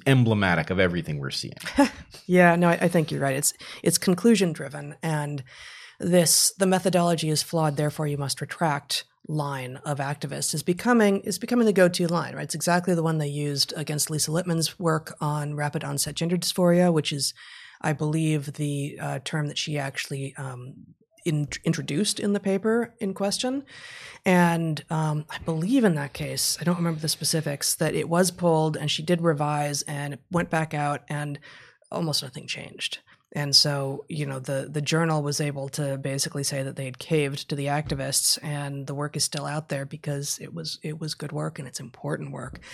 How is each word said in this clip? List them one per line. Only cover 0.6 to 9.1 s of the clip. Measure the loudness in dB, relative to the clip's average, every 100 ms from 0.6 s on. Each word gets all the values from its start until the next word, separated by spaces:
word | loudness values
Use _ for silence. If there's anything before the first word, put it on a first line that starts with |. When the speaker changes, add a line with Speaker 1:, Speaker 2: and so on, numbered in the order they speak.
| 2
Speaker 1:
of | 2
everything | 4 2 -2 -4
we're | -6
seeing. | -6 -8 -10 -2 4
Speaker 2:
<laughs> | 4 2 -16 -16 2
Yeah, | 6 8 8
no, | 6
I, |
I | 4 4
think | 2 2
you're | 0
right. | 0 0
It's, | -2 -2 -10 -4
it's | 0 2
conclusion | 2 4 6 6 4
driven, | 0 -8 -10 -12 -6
and | -2 -2 -2 -4 -8 -16 -18 -18 -20 -6
this, | 4 4 6 4 2 2
"The | 2
methodology | 2 4 4 4 2 0
is | 0
flawed, | 0 0 2 2
therefore | -2 -2 -4
you | -2
must | -4 -6
retract" | -8 -2 0 0 -2 -6 -6